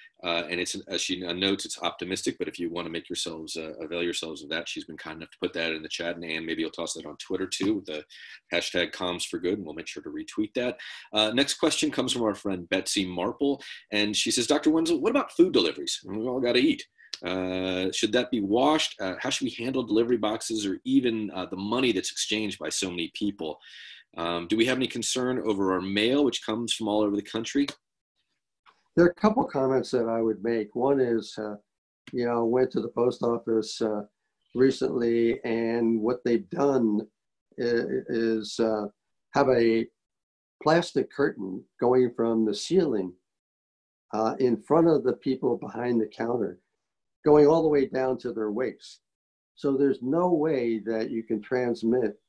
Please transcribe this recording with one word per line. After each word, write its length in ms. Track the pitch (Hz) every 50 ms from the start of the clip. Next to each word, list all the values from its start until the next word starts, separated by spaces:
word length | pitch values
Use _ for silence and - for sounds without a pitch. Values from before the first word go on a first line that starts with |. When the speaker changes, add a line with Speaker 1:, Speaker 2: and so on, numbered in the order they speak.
| - - _ _ 92
Speaker 1:
Uh, 240 | 87 85 85 85 76
and 100 | 87 87
it's, 160 | 90 - - 92 85
as 120 | - 95 85
she, 240 | - - 95 90 92
uh, 80 | 87
notes, 320 | 85 90 95 98 98 95 -
it's 160 | - - - 87
optimistic, 540 | 85 - - 87 90 92 - - - - -
but 80 | 87
if 100 | - -
you 140 | - 87 82
wanna 180 | 85 87 85 80
make 180 | 85 85 -
yourselves, 480 | - 87 - - 85 80 80 80 78 -
uh, 180 | 82 80 78 73 -
avail 220 | 82 76 85 85
yourselves 400 | 87 85 82 - - 80 78 71
of 80 | 76 73
that, 180 | 80 82 82
she's 160 | - - 78 71
been 140 | - 78
kind 200 | 76 - 80 78
enough 120 | 80 82 -
to 80 | - -
put 140 | 92 87 -
that 180 | 85 82 82
in 120 | 80 78 80
the 40 |
chat. 280 | 78 - - 85 85 82
And 100 | 82 87
Ann, 180 | 82 80 80 80
maybe 180 | 82 82 80
you'll 100 | 80 78
toss 240 | - - 85 80 -
that 100 | 80 73
on 120 | 76 71
Twitter 280 | - - - 95 92 95
too, 300 | 90 - - 95 101 110
with 100 | 98 92
the 180 | - 78 76 - - - - - - - - _ _
hashtag 420 | - 87 - - - 90 85 85 -
comms 340 | - 92 90 87 87 -
for 100 | - -
good, 220 | 82 87 87 101 107
and 40 | 90
we'll 120 | 76 76
make 100 | 80 78
sure 160 | - - -
to 80 | - 78
retweet 460 | 73 76 80 - - - 107 - -
that. 240 | 127 123 123 117 - - - - - - - -
Uh, 160 | 107 107 107 113
next 240 | 123 143 - - -
question 320 | - 156 - - 160 151
comes 200 | - - 127 123
from 120 | 117 123 113
our 100 | 107 98
friend 340 | - - 101 95 90 87
Betsy 380 | - 95 92 - - - 104 95
Marple, 560 | 90 90 87 90 110 - - 143 139 139 - - - - - - _
and 260 | 107 104 104 104 107
she 140 | - - 170
says, 160 | - 127 117
"Doctor 240 | - 147 151 - 156
Wenzel, 280 | 156 165 160 160 175 131
what 120 | 143 220
about 220 | - 277 - - -
food 200 | - 175 185 143
deliveries? 460 | 120 87 78 - 73 71 - - - -
We 240 | 98 98 107 110
all 140 | 127 123 131
gotta 160 | 123 120 117
eat. 300 | 123 135 160 135 - - - _ _ - - - - -
Uh, 680 | 90 92 92 92 92 92 92 92 92 92 90 92 92
should 220 | - - - 107 107
that 180 | 123 120 -
be 100 | - 113
washed? 580 | 98 95 104 120 135 147 156 156 - - - -
Uh, 180 | 101 92 90 -
how 100 | - 135
should 160 | 135 - 135
we 60 | 113
handle 320 | - - 113 127 131 131 120
delivery 340 | 107 104 110 117 120 123
boxes 480 | 107 107 104 110 113 - - 113 107 101
or 160 | 98 92 - -
even, 460 | 131 135 139 123 120 113 110 107 95
uh, 160 | 76 92 90
the 120 | 87 95
money 340 | 92 98 104 113 127 131 123
that's 200 | 104 92 - -
exchanged 460 | - - - - 107 107 107 101 90
by 120 | - 78 76
so 200 | - - 95 92
many 220 | 87 87 82 78 -
people? 460 | - 104 101 101 - 82 78 - - - - - - - - - - - _ -
Um, 300 | 85 82 85 87 85 87
do 100 | 85 107
we 80 | 110 113
have 120 | 127 127
any 100 | 131 131
concern 560 | - - 120 110 - - 131 123 127 127 123 78
over 280 | 110 104 98 98 95 92
our 80 | 90
mail, 440 | 92 95 98 104 107 120 131 143 147
which 180 | 123 - - -
comes 300 | - 110 117 117 107 -
from 140 | - 113
all 160 | 104 104 107 107
over 120 | 104 101
the 60 | 101
country?" 460 | 101 - - 110 113 - - 139 143 139 - - _ _ _ _ _ _ _ _ _ _ _ _ _ _ _ _ _ - _ _ _ _ _
Speaker 2:
There 80 | 165 175
are 40 | 175
a 40 | 175
couple 300 | - - 214 214 254 -
comments 480 | - - 139 131 131 131 123 113 -
that 160 | - 120 117 113
I 140 | 113 113 113
would 200 | 110 110 92 95
make. 320 | 117 117 113 104 104 -
One 240 | 123 123 139 143 135
is, 380 | 131 120 117 110 104 - -
uh, 200 | - 107 107 104 104 _ _ _ _ _ _ _ _ _ -
you 140 | - 123 120
know, 200 | 120 117 117 117
went 260 | 113 120 127 131 127
to 100 | - 117
the 60 | 107
post 340 | 113 - - 120 123 123 -
office, 580 | 123 120 117 117 - 117 113 110 107 - - -
uh, 260 | 117 110 107 104 104 - _ _ _ _ _ _ _ _ -
recently, 840 | 120 131 135 131 - 131 - 131 123 117 117 117 117 117 117 123 - -
and 560 | - 113 113 117 117 117 120 117 113 113 110
what 220 | 107 117 127 123 -
they've 240 | 123 120 110 98 -
done 520 | - 147 139 143 135 131 113 110 104 104 107 - _ _ _ _ _ _ _ _ _ -
i-, 420 | 123 120 117 117 - - 131 131 - -
is, 500 | 120 117 117 113 113 110 107 107 - -
uh, 280 | 113 110 110 107 104 104 - _ _ _ _ _ _ _ -
have 140 | 143 139 135
a 360 | 127 120 117 113 113 113 113 - _ _ _ _ _ _ _ _ _ _ _ _ _ _ -
plastic 500 | 151 160 170 160 - - - - - -
curtain 500 | - 143 156 - - 98 92 92 - - _ _ -
going 320 | 127 123 127 127 127 120 123
from 280 | - 113 117 117 113 110
the 120 | 107 101
ceiling, 580 | - - - 165 190 170 147 117 101 92 90 90 _ _ _ _ _ _ _ _ _ _ _ _ _ _ _ _ _ _ _ -
uh, 200 | 107 110 113 - -
in 240 | 131 123 117 107 -
front 240 | - 143 165 165
of 160 | 170 156 135 117
the 100 | 127 120
people 440 | - - 135 131 131 - 127 120
behind 440 | 120 - 123 - 113 123 120 120 113
the 60 | 107
counter, 520 | - - - 117 117 120 120 104 90 90 - _ _ _ _ _ _ _ _ _ _ _ _ -
going 220 | 151 147 151 147
all 160 | 143 160 165
the 80 | 160 156
way 160 | 151 143 135
down 320 | - - 131 131 131 127
to 160 | 113 113 123 104
their 160 | 110 107 107
waist. 520 | 104 120 127 110 - - - - - - _ _ _ _ _ _ _ _ _ _ _
So 240 | - - 139 139
there's 240 | 131 143 139 - -
no 320 | 123 127 151 170 180 180 170
way 460 | 151 147 160 147 131 120 117 113 107
that 320 | 101 110 113 110 110 110
you 100 | - 113
can 180 | 110 - 113 101
transmit 800 | 104 - 131 127 123 120 117 - 113 113 120 131 117 104 104 - _